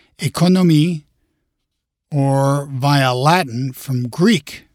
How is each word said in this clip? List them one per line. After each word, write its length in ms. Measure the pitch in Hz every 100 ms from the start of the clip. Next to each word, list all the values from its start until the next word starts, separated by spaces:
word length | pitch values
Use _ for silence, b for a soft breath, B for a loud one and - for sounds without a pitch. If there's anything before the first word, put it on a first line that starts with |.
| b _
économie 840 | 156 - 170 185 180 156 165 165 - _ _ _ _ _ _ _ _ _ _
or 560 | 147 139 135 139 143 143
via 420 | 131 143 143 131
Latin 600 | 123 139 180 143 117 131
from 340 | 123 - 127 123
Greek. 600 | 117 190 202 - - _